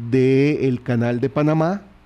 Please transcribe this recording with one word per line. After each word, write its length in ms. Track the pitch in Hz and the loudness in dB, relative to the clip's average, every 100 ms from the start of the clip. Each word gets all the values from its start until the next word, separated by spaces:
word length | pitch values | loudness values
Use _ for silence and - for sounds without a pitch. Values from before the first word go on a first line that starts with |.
| 117 | -2
del 720 | 131 131 135 143 143 135 123 | 2 4 4 2 0 -2 -2
Canal 380 | - 120 120 120 | -2 -2 -2 -2
de 100 | 131 | -2
Panamá 520 | 151 151 160 165 202 - - | 0 0 0 0 -4 -10 -20